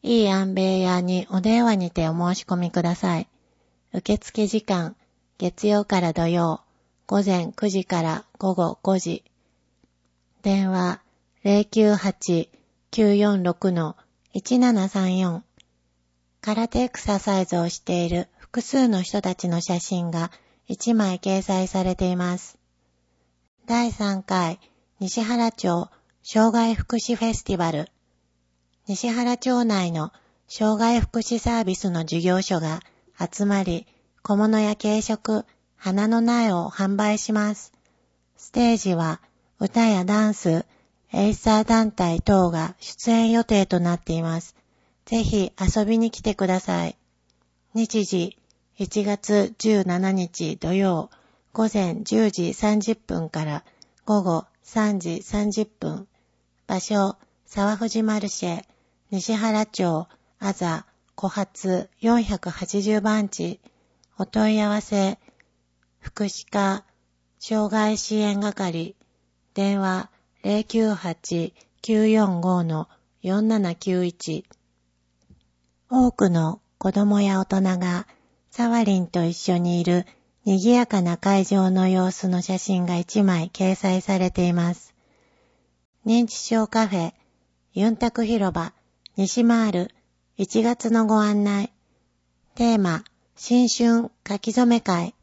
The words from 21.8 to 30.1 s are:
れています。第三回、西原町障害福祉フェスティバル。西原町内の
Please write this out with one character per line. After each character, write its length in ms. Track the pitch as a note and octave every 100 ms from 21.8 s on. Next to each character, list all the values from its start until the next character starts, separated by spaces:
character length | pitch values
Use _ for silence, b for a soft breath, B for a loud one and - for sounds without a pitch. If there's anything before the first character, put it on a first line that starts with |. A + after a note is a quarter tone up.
れ 120 | F#3 F#3
て 100 | F#3
い 100 | F3+
ま 220 | F3+ F3+
す。 220 | - _ _ _ _ _ _ _ _ _ _ _ -
第 260 | A#3 A#3+
三 300 | G3+ G3+ G3
回、 380 | - F#3+ E3+ F3 b b b _
西 240 | F#3+ -
原 280 | A3 A#3+ A3+
町 380 | - F#3 E3+ F3 b b _
障 320 | - G#3+ A3+
害 220 | A#3 A3+ A3
福 220 | - A#3
祉 180 | - A#3
フ 100 | A3+
ェ 80 |
ス 100 | A3
テ 100 | -
ィ 40 | F#3+
バ 140 | E3
ル。 180 | D3+ D#3+ _ _ _ _ _ _ _ _ _ -
西 220 | F#3+ A#3+
原 280 | A#3 A#3+ B3
町 280 | B3+ B3 A#3
内 260 | G3+ F3
の 200 | E3 D3+